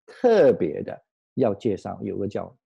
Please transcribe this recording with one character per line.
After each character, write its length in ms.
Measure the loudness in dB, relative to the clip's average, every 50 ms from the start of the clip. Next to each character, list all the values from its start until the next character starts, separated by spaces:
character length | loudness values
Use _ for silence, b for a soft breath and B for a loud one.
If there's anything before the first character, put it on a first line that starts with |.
| _
特 480 | -20 -8 0 2 4 6 6 6 6
别 300 | 4 4 0 -4 -4 -6
的 200 | -8 -10 -12 -14 _ _ _ _ _ _ _
要 180 | -2 0 0 0
介 200 | -2 -2 -4 -4
绍 240 | -4 -6 -10 -12 -10
有 160 | -10 -8 -6 -6
个 100 | -6 -6
叫 260 | -6 -8 -10 -10 -16 _ _